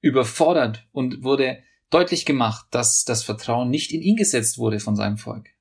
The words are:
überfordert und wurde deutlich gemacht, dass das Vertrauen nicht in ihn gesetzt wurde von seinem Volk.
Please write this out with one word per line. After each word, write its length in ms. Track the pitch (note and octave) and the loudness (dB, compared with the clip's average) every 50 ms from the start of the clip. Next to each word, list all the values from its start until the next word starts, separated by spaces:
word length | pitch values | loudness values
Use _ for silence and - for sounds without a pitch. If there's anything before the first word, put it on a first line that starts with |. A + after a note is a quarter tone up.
überfordert 840 | - D3 C3 C3+ - - - - E3+ D#3 F3 E3 - A#2 A2 - _ _ | 2 2 2 4 2 2 2 2 4 4 4 4 2 0 -2 -8 _ _
und 320 | _ C#3 C3 B2+ B2 - B2 | _ -4 -4 -4 -4 -6 -2
wurde 400 | C3 C#3 C3+ C3+ C3 B2+ - _ _ _ _ _ _ | 0 2 2 2 0 -2 -6 _ _ _ _ _ _
deutlich 360 | - E3 F3 F3+ - E3+ - | 2 2 2 2 0 -4 -2
gemacht, 400 | - D3 C3+ B2+ A2 A2 - - _ | -2 0 2 2 0 -2 -4 -10 _
dass 340 | - B2+ A#2+ - - - - | -4 0 0 2 2 0 0
das 180 | - B2 A2+ - | 0 -2 -4 -2
Vertrauen 480 | - A2 A2+ - - A#2+ A#2+ B2 B2 | -6 -8 -8 -4 -2 -2 0 0 0
nicht 220 | B2+ D3+ D3+ - - | -2 -2 -4 -4 -6
in 100 | E3 E3 | -2 2
ihn 140 | F#3+ G#3+ | 2 2
gesetzt 420 | A3+ G#3 - - B2 A2+ A2+ - - | 4 2 0 0 0 0 0 -2 0
wurde 220 | A#2 A2 G#2+ G#2 | -2 0 0 -2
von 160 | - - G#2+ | -2 -2 -2
seinem 200 | G#2 G#2 G2+ G#2 | 0 0 -2 -2
Volk. 340 | G#2+ - - A#2+ A#2 G#2+ - _ _ | -4 -6 -10 -12 -12 -14 -20 _ _